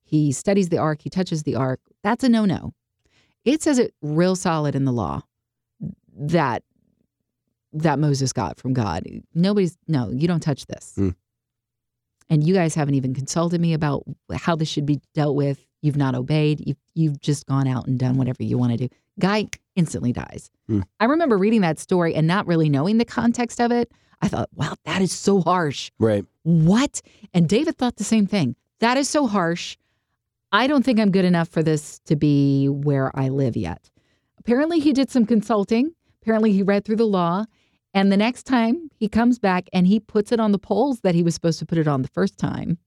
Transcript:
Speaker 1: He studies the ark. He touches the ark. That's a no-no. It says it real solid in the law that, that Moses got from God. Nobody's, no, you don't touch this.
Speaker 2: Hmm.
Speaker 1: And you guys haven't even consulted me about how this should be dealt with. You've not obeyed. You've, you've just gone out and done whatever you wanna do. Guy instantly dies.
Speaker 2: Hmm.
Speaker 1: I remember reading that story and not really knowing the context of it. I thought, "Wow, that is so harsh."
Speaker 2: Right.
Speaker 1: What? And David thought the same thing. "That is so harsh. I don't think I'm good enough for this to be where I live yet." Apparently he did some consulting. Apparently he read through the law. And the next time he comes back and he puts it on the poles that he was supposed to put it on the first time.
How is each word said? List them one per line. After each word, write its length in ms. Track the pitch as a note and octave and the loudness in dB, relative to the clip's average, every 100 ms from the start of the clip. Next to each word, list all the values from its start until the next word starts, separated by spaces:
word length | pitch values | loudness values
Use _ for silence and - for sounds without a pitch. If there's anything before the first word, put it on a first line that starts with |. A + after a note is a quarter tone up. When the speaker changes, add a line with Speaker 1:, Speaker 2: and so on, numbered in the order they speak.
Speaker 1:
He 300 | _ D#3 D3+ | _ 0 0
studies 380 | C3 - G3 F3 | -2 0 0 2
the 100 | D#3 | 0
ark. 220 | D#3 D3+ | 0 -2
He 80 | D3 | -6
touches 320 | F#3+ F3+ D#3+ | -6 -4 -4
the 120 | D3+ | -4
ark. 240 | A#2 C3 C3 _ _ | -2 -2 -4 _ _
That's 200 | G3+ A#3 | -4 0
a 60 | B3+ | 2
no-no. 440 | A3+ G#3 C3 G2 - _ _ _ _ _ _ | 2 2 -2 -6 -14 _ _ _ _ _ _
It 180 | A3 D#4 | 0 0
says 160 | E4 B3+ | 2 2
it 160 | G3+ _ | 0 _
real 340 | D3 D3+ F3+ | -2 2 2
solid 380 | F#3 F#3 D#3+ D3 | 2 0 0 0
in 100 | C#3 | 0
the 60 | C3+ | 0
law 300 | A#2+ E2 C#2 - _ _ _ _ _ G#3 - _ F2+ | 0 -4 -6 -12 _ _ _ _ _ -14 -14 _ -10
that, 460 | C#3+ E3+ C#3 A2 _ _ _ _ _ _ _ _ _ _ _ | -2 0 0 -4 _ _ _ _ _ _ _ _ _ _ _
that 260 | D#3 D#3+ C#3 | -2 0 2
Moses 340 | D3+ C3+ C3+ | 0 0 -2
got 240 | - F#2+ - | -2 -6 -6
from 160 | C3 | -4
God. 300 | B2+ G#2 E2 - - - | -2 -2 -4 -8 -16 -8
Nobody's, 420 | E3 F#3+ G#3 F3+ - - | -2 0 2 0 -4 -4
no, 220 | D3+ G#2 | -4 -2
you 180 | B2+ E3+ | -2 0
don't 120 | E3 | 0
touch 240 | D3+ C#3 | -2 -4
this. 280 | - - - | -8 -18 -12
Speaker 2:
Hmm. 140 | - G2 - _ _ _ _ _ _ _ _ _ _ _ | -2 -2 -2 _ _ _ _ _ _ _ _ _ _ _
Speaker 1:
And 140 | D#3 | 0
you 100 | D3+ | 2
guys 180 | F#3+ E3 | 2 0
haven't 220 | D#3+ C#3+ | -2 0
even 180 | C#3 C3 | 0 -2
consulted 480 | C3 C#3 E3 E3+ F3 | -6 -4 -2 -2 0
me 120 | E3+ | 0
about 300 | D#3 D#3 C#3 - - - | 0 -2 -4 -8 -16 -12
how 220 | A2+ - | -6 -2
this 120 | E3 D#3 | -2 -4
should 160 | - C#3+ | -4 -2
be 120 | C#3+ _ | -4 _
dealt 220 | - D3 | -4 -2
with. 240 | C#3 C#3+ C#3 _ _ | 0 -2 -4 _ _
You've 140 | D3+ C#3+ | -2 0
not 180 | C3+ | 0
obeyed. 480 | B2 C3 D#3 D3+ D3 | -2 -2 0 0 -2
You've, 120 | C#3+ C#3 _ | -6 -8 _
you've 260 | E3 D#3+ C#3+ | -2 -2 -2
just 240 | - D3 | -4 -4
gone 220 | - C3+ C3+ | -2 -2 0
out 180 | B2+ | -2
and 140 | - B2+ | -4 -2
done 180 | C3 C3 | 0 0
whatever 240 | B2+ B2 | -2 -4
you 160 | A2 A#2+ | -4 -2
wanna 200 | B2 A#2 | 0 -2
do. 120 | B2 _ _ - | -6 _ _ -4
Guy 280 | F#3 G#3+ - - _ | -2 -2 -4 -12 _
instantly 360 | - D#3 F2+ B2 | -4 -2 -2 -4
dies. 360 | - - - - _ - | -4 -10 -16 -20 _ -4
Speaker 2:
Hmm. 140 | G#2 F#2 _ | -4 -4 _
Speaker 1:
I 60 | |
remember 320 | A3+ D#4+ E4 G#3 | 0 2 2 2
reading 240 | G3+ A#3 | 2 2
that 160 | F3 D3+ | 0 -2
story 360 | - F#3 E3 | -2 0 0
and 100 | D#3 D#3+ | 0 0
not 200 | F#3+ F3 | 0 0
really 220 | E3 D#3 | 2 2
knowing 280 | C#3 E3+ A3+ | 2 2 0
the 80 | |
context 560 | A#3 - A#3+ A#3 A#3 - | 0 0 0 0 -4 -2
of 100 | A#3 | 0
it. 200 | A#3+ A#3 _ _ _ | 0 -2 _ _ _
I 60 | - | -4
thought, 200 | - - | -4 -6
"Wow, 220 | - D3 - | -6 -6 -6
that 160 | - F3 | -6 -2
is 100 | F#3 | -2
so 300 | - - G3 | -2 0 2
harsh." 500 | E3+ F3+ D#3 B2+ - _ | 2 0 0 -6 -12 _
Speaker 2:
Right. 260 | A2 G#2 - _ | 0 0 -4 _
Speaker 1:
What? 580 | D#3+ E3 D#3+ G#3+ C#4+ - _ _ - | 0 2 4 4 0 -4 _ _ -4
And 140 | F3 D#3+ | 0 2
David 300 | G#3 D#4+ - | 2 0 -2
thought 200 | B3 - | -4 -4
the 60 | |
same 200 | G3+ A3+ G3 | 0 0 2
thing. 280 | G3+ B2+ - _ _ | 0 -2 -4 _ _
"That 180 | A#3 B3+ | 0 0
is 100 | C#4+ | 0
so 180 | D#4 C4 | 0 0
harsh. 500 | G3+ E3+ E3+ - - _ _ _ _ _ _ _ | 0 0 -2 -8 -16 _ _ _ _ _ _ _
I 160 | G3+ C4 | 0 4
don't 160 | D4 | 2
think 160 | A#3+ A3 | 2 2
I'm 120 | G#3 | 4
good 120 | F#3 | 4
enough 220 | F3+ E3+ E3 | 4 2 0
for 120 | E3 | 0
this 360 | D#3+ D3+ - - | 0 0 -4 -20
to 100 | - D3+ | -2 2
be 500 | D3+ C#3+ C#3 C#3 C#3 | 4 4 4 2 0
where 440 | C#3+ C#3+ C#3 C3+ - | 0 0 0 -2 -2
I 120 | C3+ | -2
live 260 | C3+ C3+ | 0 -2
yet." 340 | A2 F2 F2 _ _ _ _ _ _ | -2 -6 -8 _ _ _ _ _ _
Apparently 420 | - A#3+ D#4 E4+ | -2 0 2 2
he 120 | C#4+ | 2
did 160 | C4 B3+ | 2 2
some 160 | C4 | 0
consulting. 640 | G#3+ A#3 - G#3+ G3 A3+ D4+ _ _ _ | 2 0 2 -2 0 0 0 _ _ _
Apparently 300 | - A3 A3 | -2 2 4
he 100 | G3 | 2
read 200 | G3 G3+ | 2 0
through 100 | G3+ A3 | 0 0
the 80 | |
law. 400 | A3+ F#3+ E3+ F3+ A3 _ _ _ _ | 2 2 0 -2 -6 _ _ _ _
And 180 | G3 G3 | 0 2
the 60 | G3 | 2
next 260 | A3 B3 | 0 -4
time 460 | - B3+ A3+ E4 D#4+ _ | -2 0 2 -2 -6 _
he 100 | G#3 | -2
comes 320 | A3 A#3+ A#3+ | 2 2 2
back 300 | G3 F3+ - | 0 0 -2
and 160 | F#3 F3+ | 2 2
he 120 | G#3+ | 2
puts 300 | - G#3+ G#3 | 0 -2 0
it 60 | A#3 | 0
on 100 | G#3+ | 2
the 80 | G3 | 0
poles 420 | - G3 C#4 B3 | 0 0 0 0
that 140 | F#3+ | 2
he 80 | E3+ | 2
was 100 | E3+ | 0
supposed 240 | D#3 E3+ D#3+ | 0 -2 -4
to 60 | |
put 120 | D#3 E3 | -4 0
it 100 | D#3 | 0
on 140 | C#3 | 0
the 60 | C3 | -2
first 280 | - G3 - | -2 -4 -2
time. 420 | C#3 - - E3+ | -6 -4 -6 -6